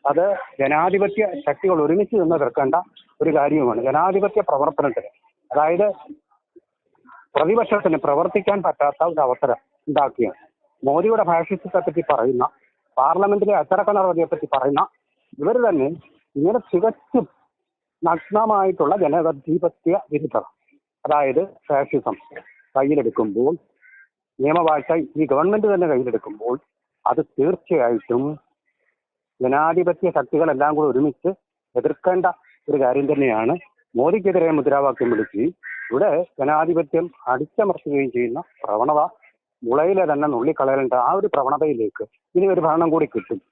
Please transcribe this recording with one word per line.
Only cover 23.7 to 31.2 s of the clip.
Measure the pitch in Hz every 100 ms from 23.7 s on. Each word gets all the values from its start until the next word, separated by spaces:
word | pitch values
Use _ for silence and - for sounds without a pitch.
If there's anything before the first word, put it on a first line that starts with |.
| _ - - - _ _ -
നിയമവാഴ്ച | 139 165 165 151 - 165 139 147
ഈ | 151
ഗവൺമെന്റ് | 139 175 214 214
തന്നെ | 190 170
കയ്യിലെടുക്കുമ്പോൾ | 127 123 110 107 104 113 131 _ _ _ _
അത് | 110 131 147 -
തീർച്ചയായിട്ടും | 143 185 - 160 120 113 - 120 139 156 _ _ _ _ _ _ _ _ _ _
ജനാധിപത്യ | 127 139 156 165 175 170 180
ശക്തികളെല്ലാം | 156 - 156 160 131 147
കൂടി | 151 151
ഒരുമിച്ച് | 123 147 -